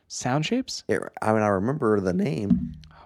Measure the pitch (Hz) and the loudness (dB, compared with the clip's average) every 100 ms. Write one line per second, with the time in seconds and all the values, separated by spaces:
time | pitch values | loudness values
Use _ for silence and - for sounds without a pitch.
0 | - - 127 139 156 247 - - - 104 | -16 -6 -2 0 0 -2 -4 -6 -4 -4
1 | - - 110 110 107 95 113 151 113 104 | -4 -4 0 2 4 2 0 0 2 2
2 | 92 127 196 156 98 - - - - - | 2 0 0 0 2 2 0 -10 -20 -20